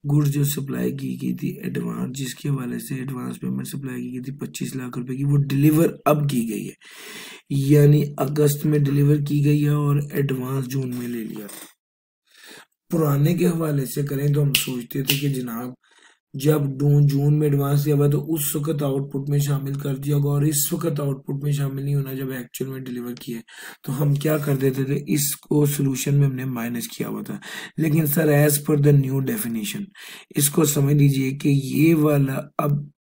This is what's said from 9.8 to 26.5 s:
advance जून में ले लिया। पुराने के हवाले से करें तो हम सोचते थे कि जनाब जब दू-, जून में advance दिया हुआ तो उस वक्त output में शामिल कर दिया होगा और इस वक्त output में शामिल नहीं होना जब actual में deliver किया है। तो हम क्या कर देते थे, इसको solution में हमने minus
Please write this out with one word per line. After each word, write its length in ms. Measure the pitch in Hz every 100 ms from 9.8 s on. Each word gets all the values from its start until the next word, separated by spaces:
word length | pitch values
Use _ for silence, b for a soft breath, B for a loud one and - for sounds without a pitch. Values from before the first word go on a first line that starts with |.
| 147 143 -
advance 520 | - 139 127 127 135
जून 300 | 123 135 127
में 140 | 123 120
ले 160 | 117
लिया। 220 | 110 107 104 - - _ _ _ _ _ _ B B B B _ _
पुराने 440 | 170 151 139 151
के 120 | 175 175
हवाले 400 | 165 156 143 127
से 180 | -
करें 280 | 143 139 147
तो 100 | 143
हम 100 | 143
सोचते 500 | 139 - 123 120 139
थे 160 | 135 139
कि 100 | 143
जनाब 480 | 131 123 117 127 127 b b b b _ 135
जब 300 | 139 151 139
दू-, 360 | 131 143 143
जून 320 | 143 139 143
में 120 | 151 151
advance 340 | 139 139 143
दिया 160 | 151 143
हुआ 120 | 143
तो 120 | -
उस 360 | - 160 - 156
वक्त 260 | 147 147
output 460 | 143 135 139 139 139
में 120 | 143
शामिल 340 | 143 139 139 139
कर 220 | 143 135
दिया 180 | 143 143
होगा 140 | 143
और 160 | 143 151
इस 240 | 147 -
वक्त 280 | 170 170 147
output 420 | 143 135 - 139
में 100 | 147
शामिल 320 | 143 139 135
नहीं 100 | 139
होना 200 | 143 135
जब 160 | 131 135
actual 400 | 131 117 - 131
में 140 | 131
deliver 280 | 127 123 120
किया 260 | 117 - 117
है। 60 | - B B B
तो 80 | -
हम 240 | 143 147 139
क्या 220 | 156 151
कर 180 | 143 131
देते 280 | 135 135
थे, 280 | 131 143 -
इसको 540 | 147 143 - - 151 147
solution 480 | 143 139 127 151
में 120 | 143 139
हमने 180 | 127
minus 420 | 131